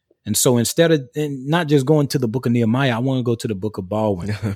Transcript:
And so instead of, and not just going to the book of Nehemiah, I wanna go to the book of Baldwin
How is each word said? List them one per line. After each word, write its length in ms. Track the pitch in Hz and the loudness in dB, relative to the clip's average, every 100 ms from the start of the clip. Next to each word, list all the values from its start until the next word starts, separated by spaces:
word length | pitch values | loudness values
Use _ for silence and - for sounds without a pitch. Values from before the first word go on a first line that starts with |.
| _ _ | _ _
And 120 | - 107 | -6 0
so 220 | 139 120 | 2 2
instead 340 | 113 - 165 | 0 2 4
of, 160 | 160 127 151 | 2 0 -8
and 300 | 151 139 135 | -6 -6 -2
not 200 | 165 156 | -2 2
just 180 | 147 131 | 2 4
going 200 | 156 143 | 2 2
to 100 | 147 | 0
the 100 | 120 | -2
book 180 | 120 123 | -2 0
of 60 | |
Nehemiah, 420 | 120 113 123 139 113 | 2 2 2 0 0
I 20 | |
wanna 240 | 131 131 | -2 -2
go 120 | 120 | -2
to 140 | 117 120 | -2 -4
the 60 | |
book 240 | 101 104 104 | -6 -6 -8
of 100 | 92 | -6
Baldwin 480 | 104 107 95 98 104 110 | -2 0 -2 -4 -6 -6